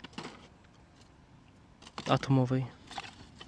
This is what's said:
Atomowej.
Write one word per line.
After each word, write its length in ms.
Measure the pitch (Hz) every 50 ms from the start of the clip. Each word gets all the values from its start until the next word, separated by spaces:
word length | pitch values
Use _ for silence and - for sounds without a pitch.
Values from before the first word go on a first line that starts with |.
| - - - - - - - - - - - - - - - - - - - - - - - - - - - - - - - - - - - - - - - - - -
Atomowej. 580 | 135 135 - - 135 131 127 123 131 131 131 117 - - - - - - - - - - - - - - -